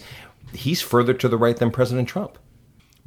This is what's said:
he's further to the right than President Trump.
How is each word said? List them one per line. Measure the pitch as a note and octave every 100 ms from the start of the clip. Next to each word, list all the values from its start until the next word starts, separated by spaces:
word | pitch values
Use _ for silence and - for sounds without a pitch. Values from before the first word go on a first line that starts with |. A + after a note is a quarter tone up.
| - - - _ -
he's | - C#3 F3
further | - A#2+ A#2+ B2+
to | B2+
the | A2+
right | A#2+ A#2+
than | A#2+
President | B2+ A#2+ B2+ B2
Trump. | F#3 G#3 - _ _ _ _ _ _